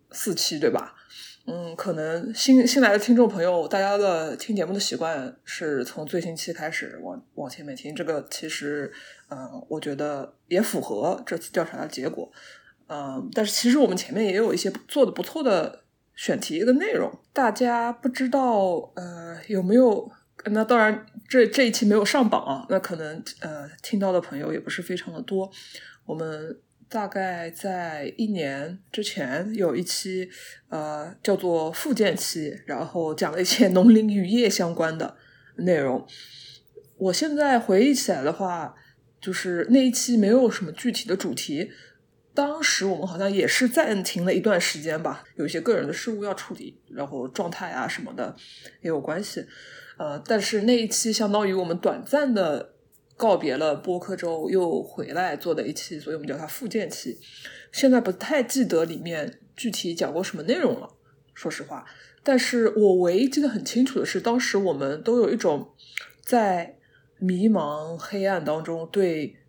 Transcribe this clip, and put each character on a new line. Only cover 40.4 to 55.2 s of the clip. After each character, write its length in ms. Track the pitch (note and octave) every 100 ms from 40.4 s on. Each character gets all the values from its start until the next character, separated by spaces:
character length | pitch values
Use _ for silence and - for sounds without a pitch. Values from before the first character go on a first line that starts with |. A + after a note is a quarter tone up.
| A#3
什 140 | -
么 80 | E3
具 200 | - B3
体 180 | - -
的 80 | F#3+
主 160 | F3+
题， 380 | - - D3 A3 - - _ _ _ _ -
当 260 | C#4+ D#4+
时 240 | C#4+ - F#3+
我 100 | E3
们 100 | F3
好 120 | F3
像 120 | G3
也 180 | G3+ C3
是 200 | - B3
暂 360 | E4 C4 G3+
停 200 | F3 E3+
了 80 | F3+
一 80 | F3+
段 220 | G#3+ F3+
时 180 | - D#3
间 220 | D#3+ D#3
吧， 220 | E3+ - - -
有 80 | D3
一 20 |
些 100 | D3
个 160 | A#3+ F#3
人 120 | C#3+
的 40 |
事 200 | - A#3+
务 120 | G#3
要 120 | G3+ F#3
处 180 | -
理， 260 | F3+ - - _
然 140 | - C#3
后 220 | C3+ B2+
状 220 | - F3
态 220 | - E3+
啊 160 | C3 -
什 140 | -
么 120 | -
的 220 | - G#2 - - - - _
也 60 | E3
有 140 | D3+
关 200 | C#3+ E3
系。 220 | G#3 D#3+ - - - - - -
呃， 240 | D3+ C#3+ -
但 120 | G#3+
是 220 | G3 G#3+
那 160 | A3 A#3+
一 100 | A3
期 240 | - A3+
相 200 | G#3 G#3
当 180 | G#3 G3+
于 40 |
我 120 | F#3 F3
们 100 | F3
短 240 | F#3 - -
暂 260 | C#4+ C#4
的 420 | G#3 E3 C#3 - _ _ _ _ -
告 200 | A3+ F3
别 180 | D3 C3+
了 180 | D#3
播 240 | C#3+ F#3 F3+
客 160 | G3
之 120 | F3+ E3+
后 240 | D#3+ D#3
又 340 | F#3 E3+ E3
回 240 | - - -
来 240 | E3+